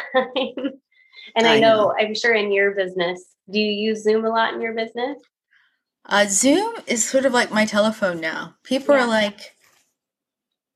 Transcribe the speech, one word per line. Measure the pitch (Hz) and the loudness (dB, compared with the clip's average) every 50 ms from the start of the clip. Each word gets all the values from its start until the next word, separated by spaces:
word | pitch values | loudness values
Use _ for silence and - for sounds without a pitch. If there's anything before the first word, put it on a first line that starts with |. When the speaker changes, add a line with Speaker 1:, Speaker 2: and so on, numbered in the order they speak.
| - | -6
Speaker 1:
<laughs> | - - | -2 0
time. | 262 262 254 - 277 269 - - - 254 277 269 - _ _ _ _ _ _ _ - - - - | -2 0 0 -2 -4 -6 -6 -6 -6 -8 -8 -8 -10 _ _ _ _ _ _ _ -20 -16 -6 0
And | 226 226 | 2 4
I | 233 226 220 | 4 6 6
Speaker 2:
I | |
Speaker 1:
know, | 226 226 220 214 208 - | 6 6 6 4 4 2
Speaker 2:
know. | - - | 0 0
Speaker 1:
I'm | 214 214 214 | -2 -2 -2
sure | 208 - 240 233 | -2 0 2 2
in | 214 202 208 | 2 0 0
your | 202 196 202 202 | 2 2 2 2
business, | 196 202 190 185 185 185 175 175 180 180 - _ _ _ _ - | 0 -2 -4 -4 -2 -2 -2 -2 -4 -6 -10 _ _ _ _ -6
do | 185 214 | -2 -2
you | 214 214 | -2 -2
use | 208 202 214 220 220 208 208 | -2 -2 -2 -2 -2 -2 0
Zoom | 208 214 220 220 | 0 2 2 2
a | 220 | 0
lot | 226 226 226 - - | 0 0 0 -2 -2
in | 233 | -6
your | 233 226 220 | -8 -6 -6
business? | 226 226 226 - 240 240 269 294 - - _ _ _ _ _ _ _ _ _ _ _ _ _ _ _ - | -6 -8 -6 -6 -6 -4 -4 -6 -8 -14 _ _ _ _ _ _ _ _ _ _ _ _ _ _ _ -8
Speaker 2:
Uh, | - - 202 208 208 | -2 0 2 2 2
Zoom | 196 196 - 262 285 359 415 453 466 453 - - | 0 2 2 4 4 4 2 -2 -6 -8 -8 -6
is | - 233 - - | -4 -4 -2 0
sort | - 269 262 | 0 2 2
of | 269 240 | 2 2
like | - 226 - | 2 0 0
my | - 214 214 | 0 0 0
telephone | 214 208 208 208 220 220 - - 185 175 165 | 0 0 0 0 0 0 -2 -2 -4 -2 -4
now. | 160 160 165 - - 170 - _ _ | -6 -6 -6 -8 -10 -12 -16 _ _
People | - 254 269 269 - 285 | -4 -4 -2 2 2 2
are | 277 | 2
Speaker 1:
Yeah. | 254 | 2
Speaker 2:
like, | 240 220 220 214 202 202 - - - - _ _ _ _ _ _ _ _ _ _ _ _ _ _ _ _ _ _ _ _ _ _ _ _ | 2 0 0 0 -2 -4 -8 -16 -20 -20 _ _ _ _ _ _ _ _ _ _ _ _ _ _ _ _ _ _ _ _ _ _ _ _